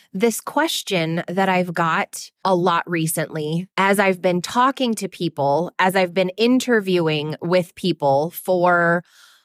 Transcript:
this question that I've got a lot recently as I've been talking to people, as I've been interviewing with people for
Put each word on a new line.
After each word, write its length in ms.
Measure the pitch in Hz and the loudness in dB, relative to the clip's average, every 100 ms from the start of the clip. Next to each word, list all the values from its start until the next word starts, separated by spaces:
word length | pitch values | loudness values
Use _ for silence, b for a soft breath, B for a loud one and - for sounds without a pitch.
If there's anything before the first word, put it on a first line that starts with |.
| b | b
this 260 | 190 233 220 | -2 -2 -2
question 840 | - - 320 - - 190 160 165 - | -4 -2 0 -2 -4 -2 -2 -2 -4
that 220 | 180 190 | -2 0
I've 240 | 185 180 | 2 0
got 560 | 175 165 170 - - - _ 185 | -2 0 0 -4 -8 -16 _ 0
a 80 | |
lot 340 | 180 180 170 - | 2 2 0 0
recently 800 | 170 160 170 156 156 151 165 185 - | -2 -2 -4 -6 -6 -4 -4 -4 -2
as 220 | 196 202 | 2 2
I've 240 | 196 180 | 2 0
been 220 | 180 180 | 0 -2
talking 500 | - 240 262 269 247 | -2 0 0 0 -2
to 140 | 214 190 | -4 -6
people, 640 | - 170 - 139 143 180 - | -6 -6 -2 0 0 -2 0
as 160 | 185 190 | 0 2
I've 180 | 180 | 0
been 160 | 170 185 - | 0 -2 0
interviewing 1000 | 233 254 247 226 190 175 160 156 151 151 | 2 2 2 0 2 0 2 -2 -4 -6
with 320 | 170 180 175 | 0 0 0
people 560 | - 185 165 139 139 160 | -4 -4 0 2 2 0
for 760 | - - 180 175 175 170 170 - b b b | -4 -2 2 4 4 4 2 -2 b b b